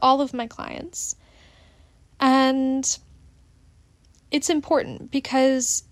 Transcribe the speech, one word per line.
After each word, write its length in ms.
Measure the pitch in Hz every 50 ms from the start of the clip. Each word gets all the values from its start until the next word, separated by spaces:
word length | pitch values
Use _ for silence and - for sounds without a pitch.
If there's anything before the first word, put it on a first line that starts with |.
all 200 | - 262 269 277
of 120 | 285 254 -
my 140 | 247 233 233
clients. 680 | - - - - - - - 349 - - - - - - _ _ _ _ _ _ _ _ _ _ _ _ _ _ _ _ _ _ _ _
And 760 | 269 262 262 269 262 262 262 269 262 262 262 269 262 - - - - - - - - - _ _ _ _ _ _ _ _ _ _ _ _ _ _ _ _ _ _ _ _
it's 180 | - 294 - -
important 640 | 339 302 - - 330 277 - - 117 - - -
because 720 | - 277 - - 254 269 262 269 269 254 247 - - - - _